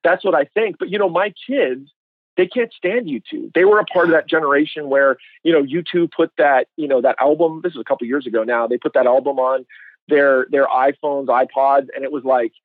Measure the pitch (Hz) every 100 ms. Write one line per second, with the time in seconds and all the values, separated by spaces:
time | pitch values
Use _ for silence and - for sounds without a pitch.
0 | 170 185 196 165 139 202 220 170 180 202
1 | 196 170 208 - - 269 143 131 143 _
2 | _ _ _ - 185 254 233 - 175 233
3 | 190 123 - - - 160 190 208 - 180
4 | 170 160 151 160 147 143 151 156 147 139
5 | 139 127 - _ 160 165 139 165 165 175
6 | 165 - 165 - 147 135 - - 147 131
7 | 123 - 139 151 165 160 175 156 - 135
8 | 117 143 127 110 110 117 117 123 156 135
9 | 127 131 135 135 127 131 127 - - _
10 | - 147 143 131 127 143 135 127 135 139
11 | 151 139 135 123 131 135 139 139 131 135
12 | 135 143 131 143 117 _